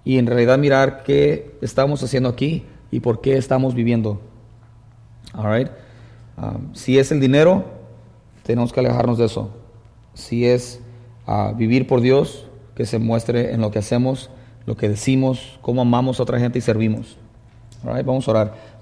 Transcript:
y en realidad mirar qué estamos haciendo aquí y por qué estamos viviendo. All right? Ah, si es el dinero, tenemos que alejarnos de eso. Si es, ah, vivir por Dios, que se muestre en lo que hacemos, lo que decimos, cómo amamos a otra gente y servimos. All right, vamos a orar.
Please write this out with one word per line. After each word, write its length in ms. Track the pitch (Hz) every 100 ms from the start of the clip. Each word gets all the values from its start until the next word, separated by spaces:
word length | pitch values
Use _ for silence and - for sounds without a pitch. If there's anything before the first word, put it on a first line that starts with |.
y 140 | - 131
en 80 | 117
realidad 320 | 120 120 135
mirar 460 | 143 135 135 -
qué 540 | - 143 147 156 - -
estamos 400 | 120 - 139 143
haciendo 260 | 123 131 127
aquí 360 | 120 139 165 - - -
y 120 | 123
por 200 | 123 113
qué 160 | 135 135
estamos 380 | 127 131 131 120
viviendo. 460 | 117 117 107 104 - - - - - - - - - - -
All 200 | - 107
right? 140 | 110 135 - - - - - - -
Ah, 200 | - - -
si 240 | - - 135
es 140 | 135
el 80 | 151
dinero, 460 | 131 143 165 196 - - - - - - - -
tenemos 300 | - 120 120
que 60 | -
alejarnos 380 | 123 120 120 117
de 80 | 113
eso. 260 | 110 104 - - - - - -
Si 320 | - - 117 120
es, 360 | 123 123 - - - - - -
ah, 260 | 104 104 110
vivir 300 | 113 127 131
por 160 | 127
Dios, 460 | 123 135 151 - - - - -
que 100 | 113
se 120 | 113
muestre 560 | 113 117 113 120 -
en 80 | 113
lo 80 | 107
que 100 | 107
hacemos, 500 | 101 120 131 135 - - - - 113
lo 120 | 110
que 120 | 107
decimos, 680 | 104 - 131 131 123 - -
cómo 200 | - 127
amamos 380 | 123 120 131 123
a 40 |
otra 160 | 120 123
gente 180 | 120 123
y 40 |
servimos. 560 | 120 107 110 107 - - - - - - - -
All 120 | 120 120
right, 100 | 131
vamos 220 | 131 127
a 40 |
orar. 220 | 110 104 - - -